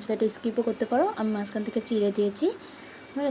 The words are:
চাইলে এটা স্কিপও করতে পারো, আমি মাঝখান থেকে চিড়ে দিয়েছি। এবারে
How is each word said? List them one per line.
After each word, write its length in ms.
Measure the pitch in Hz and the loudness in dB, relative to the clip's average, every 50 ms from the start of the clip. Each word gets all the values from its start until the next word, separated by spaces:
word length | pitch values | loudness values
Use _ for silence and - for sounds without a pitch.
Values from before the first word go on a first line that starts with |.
চাইলে 120 | - - 220 | -2 -2 0
এটা 80 | 208 220 214 - | 2 2 2 0
স্কিপও 260 | - - 233 214 247 226 | 0 -2 -2 0 0 0
করতে 180 | 233 - - 220 - | 0 0 -2 0 2
পারো, 140 | 247 262 349 415 440 - | 4 4 4 2 2 0
আমি 100 | 220 214 214 | 0 0 0
মাঝখান 240 | 202 208 - - 214 214 | 0 -2 -2 -4 -4 -4
থেকে 120 | 220 - 233 220 | -2 -2 -2 0
চিড়ে 220 | - 233 214 208 202 202 | 2 2 4 2 2 2
দিয়েছি। 280 | 214 208 202 202 - 302 392 - - - - - - - - - - - - | 2 2 2 2 2 2 0 0 -2 -10 -14 -14 -14 -14 -14 -14 -16 -14 -8
এবারে 200 | - 269 285 277 | -4 -2 0 2